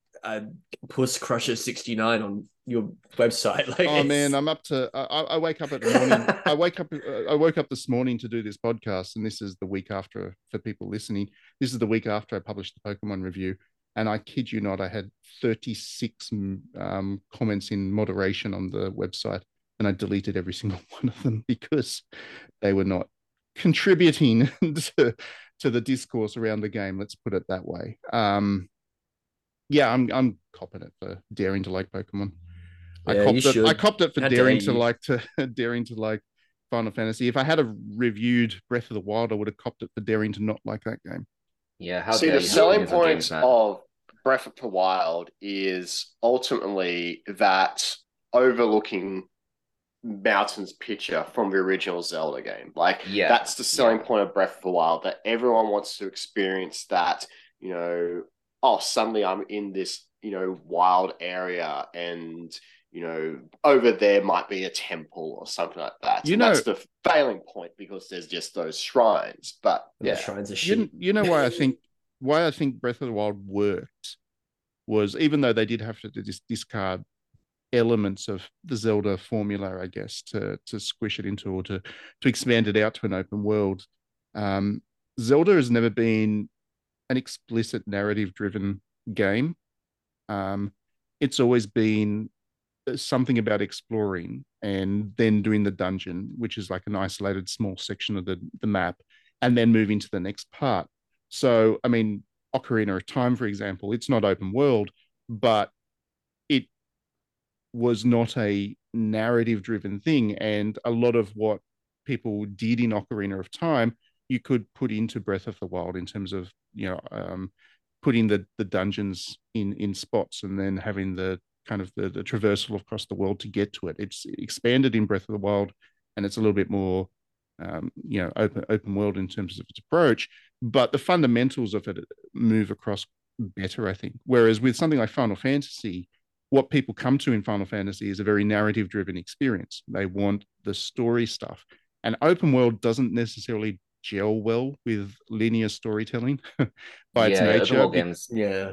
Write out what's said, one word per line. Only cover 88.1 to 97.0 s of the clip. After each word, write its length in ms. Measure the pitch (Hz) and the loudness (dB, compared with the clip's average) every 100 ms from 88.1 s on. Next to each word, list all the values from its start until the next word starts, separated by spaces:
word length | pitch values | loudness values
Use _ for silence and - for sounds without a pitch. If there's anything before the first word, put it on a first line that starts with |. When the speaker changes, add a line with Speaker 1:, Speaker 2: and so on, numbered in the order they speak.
| 104 95 - 101 101 98 98 _ _ 117 | 0 -2 -4 -4 -2 -4 -6 _ _ -8
Speaker 2:
game. 420 | 101 98 107 156 - _ _ _ _ _ _ - | 0 2 2 0 -4 _ _ _ _ _ _ -8
Um, 420 | 101 95 101 101 _ _ _ _ - | -6 -4 -4 -6 _ _ _ _ -2
it's 200 | 139 - | -2 4
always 260 | 123 123 104 | 4 4 2
been, 640 | 117 110 107 104 104 107 _ _ _ _ _ - | 0 2 2 0 -2 -8 _ _ _ _ _ -8
uh, 100 | 117 | -6
something 400 | - 131 131 120 | -2 0 2 2
about 240 | 107 104 | 2 0
exploring 840 | 101 - - 110 101 90 87 - - - | -2 -6 -6 -2 -2 -2 -6 -12 -14 -8
and 500 | 104 98 95 104 104 107 | -4 -2 0 -2 -2 2
then 260 | 113 104 | 4 4
doing 200 | 107 107 | 4 2
the 80 | 101 | 2
dungeon, 600 | 92 92 95 92 90 107 - | 0 -2 -4 -6 -8 -8 -8
which 180 | 113 110 | -8 -6
is, 140 | 92 | -8
like, 140 | 92 - | -8 -4
an 100 | |
isolated 540 | 98 | -4